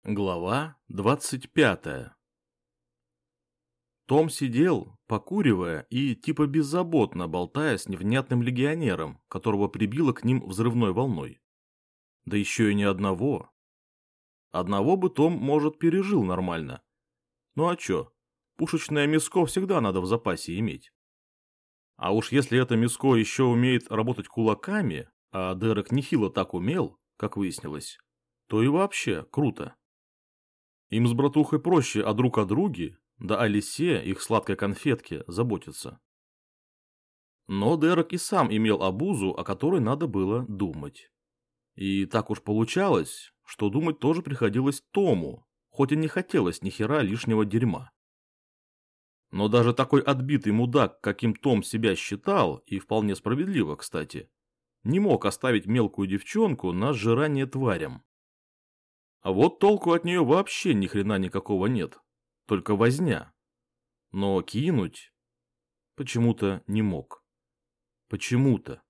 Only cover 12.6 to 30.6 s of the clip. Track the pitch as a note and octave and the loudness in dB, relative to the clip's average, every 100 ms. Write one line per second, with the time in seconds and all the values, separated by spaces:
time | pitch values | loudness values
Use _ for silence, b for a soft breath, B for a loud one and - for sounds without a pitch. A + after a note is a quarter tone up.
12.6 | G#2+ G2+ G2+ F#2+ G2 F2+ C3 A#2 - _ | 2 4 2 0 -2 0 -2 -4 -8 _
13.6 | _ _ _ _ _ _ _ _ _ F2 | _ _ _ _ _ _ _ _ _ -4
14.6 | F#2 G2+ A#2 F#3+ F3+ - D#3 E3 C3+ D3+ | -2 0 2 2 2 2 2 2 0 0
15.6 | D3+ D#3 E3 F#3 G3 G3 F#2 F#2 F2+ E2+ | 0 0 0 2 2 0 2 0 -2 -4
16.6 | C#2+ C2 _ _ _ _ _ _ _ C#3 | -8 -12 _ _ _ _ _ _ _ -2
17.6 | E3+ F3 - F2 - _ _ _ _ - | -2 -2 -2 -4 -4 _ _ _ _ -6
18.6 | E3 D#3+ - D3 D3 D#3 - F#3 D#3+ F#3+ | -2 -2 -2 0 2 2 2 0 2 0
19.6 | F#3+ F3+ G#2+ F#2 F#2 A#2 G#2 E2+ - F2 | 0 2 2 0 0 0 0 -4 -6 -4
20.6 | A2 C2+ _ _ _ _ _ _ _ _ | -4 -6 _ _ _ _ _ _ _ _
21.6 | _ _ _ - F2+ G#2+ - C3+ B2+ B2 | _ _ _ -8 0 0 2 0 2 0
22.6 | B2+ A2+ A#2+ - C3+ A#2 G#2+ - B2+ A#2+ | 2 2 2 2 4 4 2 2 2 4
23.6 | B2+ B2 - A2 A2 A#2+ - - A2 G#2 | 4 2 0 -2 -2 -4 -6 0 0 0
24.6 | - G#3 C#3+ D2+ - _ _ F#2+ F#2 F#2 | -2 -2 -2 -4 -12 _ _ -6 -4 -2
25.6 | A2 G#2 - B2 C3+ D3+ G2 - F#2 F2+ | 0 0 0 -2 0 0 0 -2 -4 -2
26.6 | F#2+ F3 G#2+ _ _ _ G#2+ G2 F#2+ - | -2 -2 -4 _ _ _ -6 -4 -4 -4
27.6 | - D2+ - - _ _ _ _ _ G#2+ | -10 -10 -12 -18 _ _ _ _ _ 0
28.6 | B2 D#3+ G3 - B2+ E2+ - - C#3+ - | 2 2 0 -2 -4 -4 -4 -2 0 -2
29.6 | - _ _ _ _ _ _ _ _ _ | -14 _ _ _ _ _ _ _ _ _